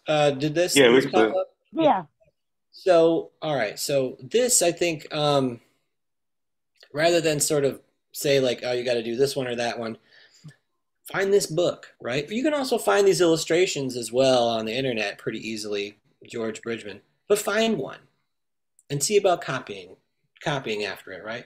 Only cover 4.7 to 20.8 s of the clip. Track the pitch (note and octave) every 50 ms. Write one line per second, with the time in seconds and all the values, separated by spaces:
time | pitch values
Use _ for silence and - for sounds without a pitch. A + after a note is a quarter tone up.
4.7 | E3+ - F3 F3 D#3+ D3 - - - D3+ D3 D3 C#3+ C#3 C3 B2+ A#2+ A#2+ _ _
5.7 | _ _ _ _ _ _ _ _ _ _ _ _ _ _ _ _ _ _ _ _
6.7 | _ _ - _ - C#3+ D#3+ E3+ F3 E3+ D3+ D#3+ D3+ C#3+ - - D#3 D3 C#3 C3
7.7 | A2+ - _ _ _ _ _ _ - - - D3 C#3 C#3 C3 B2 A#2 - - B2
8.7 | B2 B2 A#2+ B2+ A#2+ A#2 A2 A#2 A#2 A#2+ C#3 C3+ - C#3+ B2+ B2 A#2+ A#2+ A#2+ A#2
9.7 | G#2 A#2 A#2 A2 A2 - _ _ _ _ _ _ _ _ _ D3+ - _ _ _
10.7 | _ _ _ _ _ _ _ - D3 F3 G3 G3 G3+ G3+ - - D#3 E3+ F3 D3
11.7 | - - - - _ _ - A#2 B2 D3 C#3+ - G#3 A#3 C4+ D#4 D4+ C#4+ C4 C4
12.7 | B3 A3 - G#3 G3+ G3+ G3+ G3 F#3 D#3+ F3+ E3 E3 D#3+ - - E3 F3 F#3 F3+
13.7 | - D3 C3+ B2+ A#2+ B2 A#2 A2+ A2+ B2+ C3+ C3 B2+ B2 A#2+ A#2 A#2 A2+ A2 A2
14.7 | A2 C3 C3+ C3 A#2+ A2 G#2 G2+ - - - B2 A2 G#2+ - A2 A2+ G#2+ G#2+ G#2
15.7 | G#2 G2+ G2+ G#2 G2+ _ _ _ _ _ - - - A#2 A2+ A2 A2 - - A#2
16.7 | A2+ G#2+ G#2 G#2 F#2+ - _ _ _ _ _ - G#3 G3+ - G#3+ G3+ A3 A3+ A3+
17.7 | G#3+ E3 G2 E2 - - _ _ _ _ _ _ _ _ _ _ _ _ _ _
18.7 | _ _ _ - C#3+ C#3+ - - G#3+ G3+ G3 F#3 F3 E3+ - - C#3+ B2+ - -
19.7 | G2+ G2 F2+ F#2 F#2+ _ _ _ _ _ _ _ _ _ - E3 D3 C3 C3 A#2
20.7 | G#2+ G#2